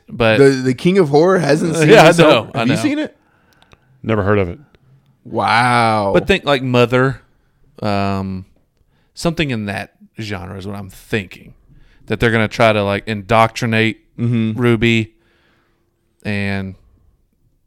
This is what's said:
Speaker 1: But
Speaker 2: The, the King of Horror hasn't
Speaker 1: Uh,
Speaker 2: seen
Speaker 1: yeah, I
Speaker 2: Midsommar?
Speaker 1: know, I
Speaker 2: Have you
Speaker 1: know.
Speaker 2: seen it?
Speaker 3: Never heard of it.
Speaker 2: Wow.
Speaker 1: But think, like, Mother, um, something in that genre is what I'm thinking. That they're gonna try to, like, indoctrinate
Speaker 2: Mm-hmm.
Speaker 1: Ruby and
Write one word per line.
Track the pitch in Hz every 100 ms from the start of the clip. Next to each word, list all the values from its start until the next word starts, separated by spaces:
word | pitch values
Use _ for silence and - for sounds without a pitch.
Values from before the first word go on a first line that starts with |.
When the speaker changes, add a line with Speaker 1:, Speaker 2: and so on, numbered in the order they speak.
| -
Speaker 1:
But | 120 113 110
Speaker 2:
The, | 139
the | 135 127
King | 127 180 196
of | 151
Horror | 147 180 185
hasn't | 147 151 170 160
Speaker 1:
Uh, |
Speaker 2:
seen | 156
Speaker 1:
yeah, | -
I | 160
Speaker 2:
Midsommar? | 170
Speaker 1:
know, | 302 120 - -
I |
Speaker 2:
Have | 120
you | -
Speaker 1:
know. |
Speaker 2:
seen | 285 294
it? | 294 _ _ _ _ _ _ _ _ _
Speaker 3:
Never | 110 110
heard | 95 104
of | 90
it. | 143 143 _ _ _ _ _ 120
Speaker 2:
Wow. | 110 101 113 123 120 113 110 98
Speaker 1:
But | 180 190
think, | 190 143
like, | 139
Mother, | 127 123 113 127 131 123 _ _ _ _ _ -
um, | 107 101 98 98 95 95 95 _ _ _ _ _ _
something | - 170 160 147
in | 113 101
that | 98 98 _ 208 -
genre | 107 95 92 98
is | 98
what | 101
I'm | 95
thinking. | - - 110 90 - - - _ - _ _ -
That | 107
they're | 120
gonna | 110 107
try | - 113
to, | 107
like, | 98 101 107
indoctrinate | 107 95 113 113 - 117 110 110 - _ -
Speaker 2:
Mm-hmm. | 117 117 110 113
Speaker 1:
Ruby | 120 113 117 113 107 _ _ _ _ _ _ _ _ _ _ _ 107
and | 101 101 98 95 95 _ _ _ _ _ _ _ _